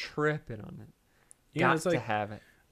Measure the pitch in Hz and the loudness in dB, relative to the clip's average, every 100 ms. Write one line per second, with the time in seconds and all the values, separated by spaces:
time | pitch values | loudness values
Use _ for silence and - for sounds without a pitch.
0 | - - 151 151 - 107 - - 107 _ | -8 0 0 0 -4 -12 -12 -14 -18 _
1 | _ _ - _ _ 147 131 156 180 147 | _ _ -20 _ _ 2 4 4 2 0
2 | 110 107 104 104 - _ _ | 0 -2 -2 -8 -18 _ _